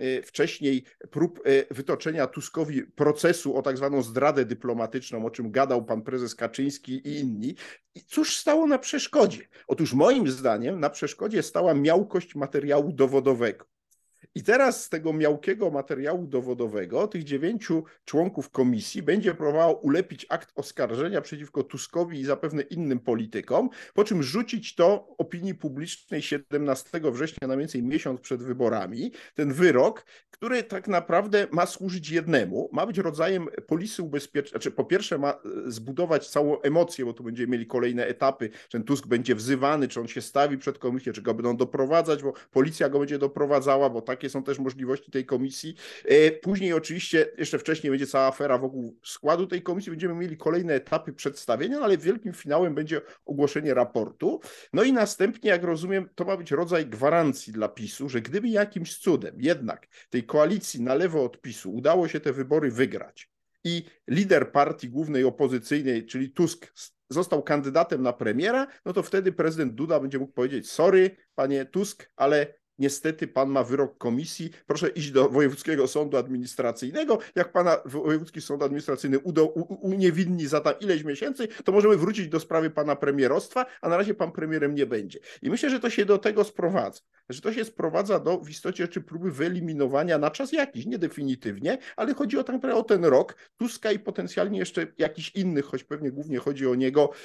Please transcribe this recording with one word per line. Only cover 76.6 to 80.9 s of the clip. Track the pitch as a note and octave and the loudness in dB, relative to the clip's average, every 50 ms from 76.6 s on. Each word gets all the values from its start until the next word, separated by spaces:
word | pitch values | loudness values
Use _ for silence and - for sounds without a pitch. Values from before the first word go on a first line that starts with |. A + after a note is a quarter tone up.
| B2 A#2 A#2 - B2+ B2+ D3+ D4+ D#4 C#4+ A3+ G#3+ - - - | -2 -2 -2 -4 -8 -6 -4 -2 0 2 0 0 -2 -2 -2
Jak | F#3 F3 - | -2 -2 2
pana | - F3+ F3 F3 D#3+ - - | 2 2 4 4 4 2 0
wo-, | C3+ B2+ D3+ | -4 -6 -2
wojewódzki | F3 D3+ D#3 D#3 E3+ - - D#3+ | 0 0 0 0 -2 -6 -12 -12
sąd | - - C#3+ C#3+ | -8 -6 -4 -2
administracyjny | C#3+ C#3 C#3+ D3 D3 - C#3 B2+ - C#3 C3+ C#3 | -2 -2 -2 -2 -4 -4 -4 -2 0 0 0 0
udo-, | - F#3 D#3 D#3 D#3 D#3 - | 0 2 4 4 4 4 2
u-, | E3+ - - G3 | -2 -6 -6 -8
u-, | - - F#3+ | -6 -4 -2
uniewinni | F#3+ G3 F#3+ F3+ D#3+ E3+ F#3+ E3+ F#3 E3+ D#3 | 2 4 4 4 4 4 2 0 0 -2 0
za | C3+ D#3 D3 | 0 0 2
tam | D3+ D#3 C#3 - | 2 0 0 0
ileś | G#3 G3 | 0 0